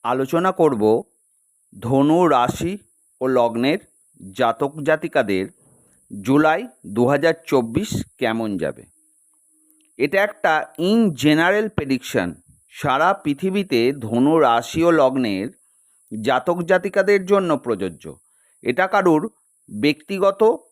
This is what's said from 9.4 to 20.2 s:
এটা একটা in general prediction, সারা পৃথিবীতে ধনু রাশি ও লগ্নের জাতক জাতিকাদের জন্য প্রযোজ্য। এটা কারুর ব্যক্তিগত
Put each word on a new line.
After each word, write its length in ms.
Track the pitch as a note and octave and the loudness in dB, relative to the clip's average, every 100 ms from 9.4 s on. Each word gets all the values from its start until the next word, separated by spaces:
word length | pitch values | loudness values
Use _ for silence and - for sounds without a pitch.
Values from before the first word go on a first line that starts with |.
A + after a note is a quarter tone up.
| _ _ _ _ _ - | _ _ _ _ _ -4
এটা 180 | C#3+ G3 G3+ | 0 2 0
একটা 260 | - F3+ D#3 - - F3+ | 0 0 0 -2 -4 2
in 100 | A3+ G#3+ C3 | 4 2 2
general 420 | D3 D3+ F3 G#3 G#3+ - | 2 4 2 2 -2 -4
prediction, 500 | C#3+ C3 - A#2+ F2+ - _ _ _ | -4 -4 -2 -2 -2 -8 _ _ _
সারা 360 | - D3 C3+ E3+ | -6 -2 0 0
পৃথিবীতে 680 | - D3+ C#3 F#3+ F#3+ F#3+ A#2 B2 C#3+ G#2+ | 0 -4 -4 -2 -4 0 0 0 -2 -4
ধনু 280 | A#2 C#3 D#3+ | 2 4 4
রাশি 420 | C3+ A#2 - D#3+ | 4 2 -2 0
ও 80 | E3+ | 2
লগ্নের 560 | D#3+ C3 C3+ A#2 F#2+ A#2 _ _ _ _ _ _ | 4 2 2 -2 -4 -6 _ _ _ _ _ _
জাতক 460 | A2 A2 B2+ - F3 | -6 -2 -2 -2 -4
জাতিকাদের 580 | E3+ F#3 G3 G3 F#3 G3+ F#3 | 0 -2 0 -2 2 0 2
জন্য 260 | G3+ F3+ C#3+ | 0 2 -2
প্রযোজ্য। 480 | B2 G#2 F#2+ D#2 E2 C#2 _ _ _ _ | -2 -4 -6 -8 -18 -18 _ _ _ _
এটা 220 | - B2+ F#3 | -4 -2 0
কারুর 360 | G3+ F#3 D#3 A3 _ _ _ _ | 2 4 2 0 _ _ _ _
ব্যক্তিগত 720 | G#2 C#3 D3 - G3 | -2 -2 -2 -6 -2